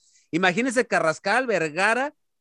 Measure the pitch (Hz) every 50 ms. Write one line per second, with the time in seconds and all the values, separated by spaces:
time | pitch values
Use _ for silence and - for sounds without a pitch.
0 | _ _ _ _ _ _ - 170 185 185 170 208 240 277 214 254 233 - 196 175
1 | 160 160 156 - - 196 208 247 269 240 208 170 160 156 147 175 190 214 226 240
2 | 269 302 - _ _ _ _ _